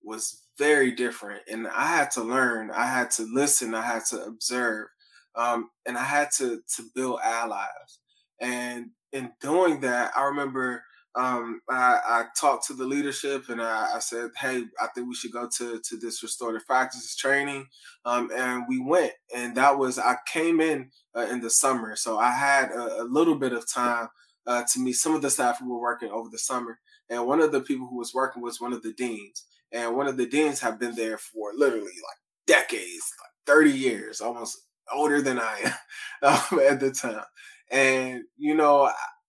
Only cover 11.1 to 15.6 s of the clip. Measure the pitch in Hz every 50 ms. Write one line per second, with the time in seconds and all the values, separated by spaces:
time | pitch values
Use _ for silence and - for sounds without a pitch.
11.1 | _ 123 127 127 123 120 117 117 110 - _ - 131 127 127 123 120 - - 107
12.1 | 117 117 113 - - - 156 143 135 - - - 135 127 131 131 139 143 147 143
13.1 | 131 - - 139 139 135 131 127 120 117 117 113 113 107 110 113 120 113 - -
14.1 | 117 117 120 113 - - 135 131 131 123 117 113 _ - 110 117 - 123 123 123
15.1 | 123 - - 113 117 120 123 120 - -